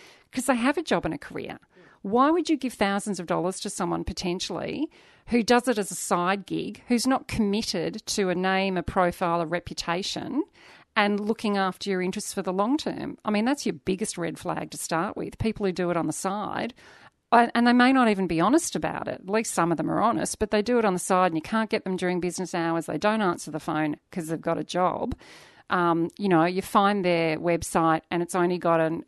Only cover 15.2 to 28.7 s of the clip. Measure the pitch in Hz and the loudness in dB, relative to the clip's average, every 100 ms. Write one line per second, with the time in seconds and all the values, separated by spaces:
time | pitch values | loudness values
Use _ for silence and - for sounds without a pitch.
15.2 | - - 220 - 202 180 175 170 156 - | -10 -4 -4 0 -2 0 0 0 -2 -4
16.2 | 190 202 196 - 233 - - - - _ | -4 -4 -6 -6 -6 -10 -20 -20 -20 _
17.2 | - 240 233 240 240 247 247 269 233 190 | 4 4 6 4 4 6 6 6 4 4
18.2 | 185 165 190 320 - 165 160 - - - | 2 2 4 4 2 -4 -4 -4 -6 -8
19.2 | 180 220 220 - 170 160 160 160 214 214 | -2 -2 0 0 2 2 0 2 2 2
20.2 | - - - 208 208 247 220 180 - 185 | -2 -2 0 0 2 4 4 2 4 6
21.2 | 185 160 - 220 220 226 190 185 180 180 | 6 2 -2 -2 0 -2 -2 -2 0 0
22.2 | 175 170 175 175 165 165 160 160 208 220 | -2 -4 -4 -2 -2 -2 -2 0 0 2
23.2 | 190 170 - 151 - 156 156 - _ 190 | 0 -2 -6 -8 -4 -2 -2 -4 _ -8
24.2 | 156 165 170 165 156 175 180 - 240 - | -6 -4 -2 -4 -2 0 0 0 -6 -8
25.2 | - - - - - 185 175 165 170 - | -14 -20 -20 -20 -4 0 2 2 0 -2
26.2 | 196 165 175 185 - 220 196 208 180 170 | 2 4 4 0 0 2 4 2 2 2
27.2 | 165 156 170 170 - 190 165 160 - 180 | 2 0 0 0 0 2 4 2 0 -4
28.2 | 170 185 175 180 170 | -2 0 2 2 2